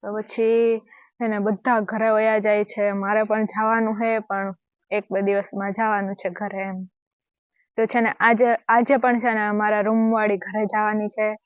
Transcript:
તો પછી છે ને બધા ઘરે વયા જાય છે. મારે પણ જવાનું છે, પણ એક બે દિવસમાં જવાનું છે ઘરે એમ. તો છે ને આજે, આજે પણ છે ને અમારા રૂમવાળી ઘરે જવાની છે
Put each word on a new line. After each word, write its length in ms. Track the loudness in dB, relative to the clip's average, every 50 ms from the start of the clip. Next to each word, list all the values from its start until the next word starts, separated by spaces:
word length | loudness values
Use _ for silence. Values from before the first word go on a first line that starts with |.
| -8
તો 140 | -8 -8
પછી 600 | -8 -8 -8 -4 -2 0 2 4 4 4 2 2 0 -4 _ -20 -20 _ _
છે 180 | _ _ -4 -4
ને 100 | -2 -2
બધા 420 | 0 -2 -2 -2 _ 0 2 2
ઘરે 300 | 0 -2 -4 -2 0 2
વયા 280 | 2 4 4 4 2 2
જાય 260 | 2 2 2 2 2
છે. 280 | -2 -2 -2 -2 0 0
મારે 300 | -2 -2 0 2 0 2
પણ 200 | 2 0 0 0
જવાનું 500 | -2 -2 -2 0 2 2 2 2 0 -2
છે, 240 | -2 -2 0 0 -2
પણ 360 | -2 _ -6 -4 -4 -6 -8 _ _ _ _ _ _ _
એક 140 | -4 -4 -4 _
બે 120 | -2 -2 0
દિવસમાં 500 | 2 0 0 -2 -4 -6 -6 -6 -6 -4
જવાનું 420 | -2 -2 0 0 -2 -2 -4 -6
છે 160 | -6 -8 -8
ઘરે 320 | -8 -6 -10 -8 -6 -8 -8
એમ. 220 | -8 -8 -10 -10 -12 _ _ _ _ _ _ _ _ _ _ _ _ _ _ _ _ _ -2
તો 80 | -2
છે 140 | 0 2 0
ને 140 | 0 0 0 _
આજે, 360 | 2 2 4 4 4 2 2 0 _ 2
આજે 280 | 2 2 4 4 2
પણ 220 | 2 2 2 0 2
છે 160 | 0 0 0
ને 60 | 0
અમારા 400 | 0 -2 0 0 0 0 0 0
રૂમવાળી 560 | 0 2 2 2 2 2 2 2 2 0 0
ઘરે 280 | -2 -4 -6 -4 -4 -4
જવાની 440 | -2 0 0 0 0 0 -2 -2 -4
છે 260 | -4 -2 -2 -2 -2 -6 _